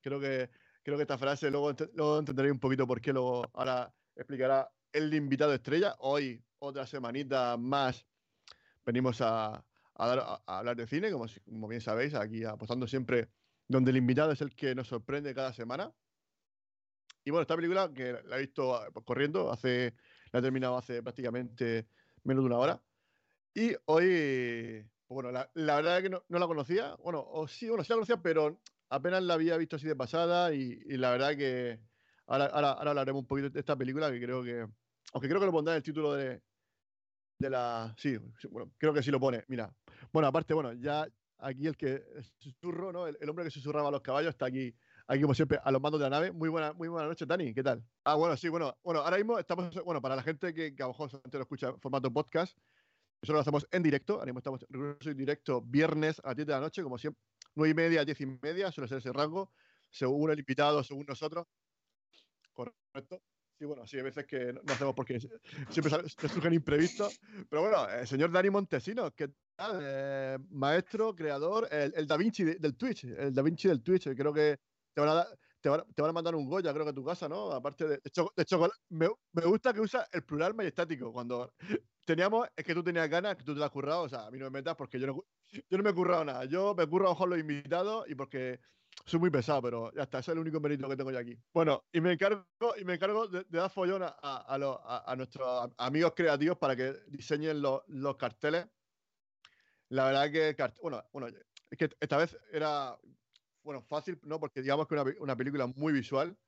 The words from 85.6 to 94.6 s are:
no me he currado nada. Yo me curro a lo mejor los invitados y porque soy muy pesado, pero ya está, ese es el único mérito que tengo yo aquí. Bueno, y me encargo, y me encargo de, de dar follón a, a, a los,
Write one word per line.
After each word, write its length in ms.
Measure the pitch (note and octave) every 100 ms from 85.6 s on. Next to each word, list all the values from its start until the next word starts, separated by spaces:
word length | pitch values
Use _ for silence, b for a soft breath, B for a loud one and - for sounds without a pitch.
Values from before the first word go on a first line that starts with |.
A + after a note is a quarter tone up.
| _ F#3
no 60 |
me 80 | G#3
he 40 |
currado 300 | F3 F3+ F3
nada. 200 | D3 B2+
Yo 320 | C3 F3 G3+ F3+
me 100 | D#3+
curro 200 | F3+ F#3+
a 20 |
lo 60 |
mejor 140 | E3 F3+
los 120 | F3
invitados 680 | D#3 C#3+ C#3+ E3+ G3+ A3 F#3
y 60 |
porque 460 | C3+ C3+ C3+ B2+ B2 b b b -
soy 160 | - E3+
muy 100 | F3+
pesado, 320 | C#3+ A#2+ C#3+
pero 300 | B2 A#2 A2+
ya 80 | D3+
está, 160 | C3 C3
ese 140 | D3+
es 20 |
el 60 | E3
único 180 | D#3+ D#3
mérito 300 | D3 D3 C3+
que 80 | C3+
tengo 160 | C3+
yo 60 | B2+
aquí. 200 | A#2+ A#2 _
Bueno, 300 | E3 D#3+ C#3 _
y 80 | E3+
me 120 | E3+
encargo, 320 | E3+ G3 G3+ F#3 _ A#3 G#3+
y 80 |
me 100 | F3+
encargo 340 | F3 F#3+ G#3+ A3
de, 160 | F3+
de 140 | F#3+ E3
dar 120 | F#3
follón 320 | - F3+ F#3+
a, 140 | F3 -
a, 180 | C#3+ C3
a 200 | -
los, 180 | C3+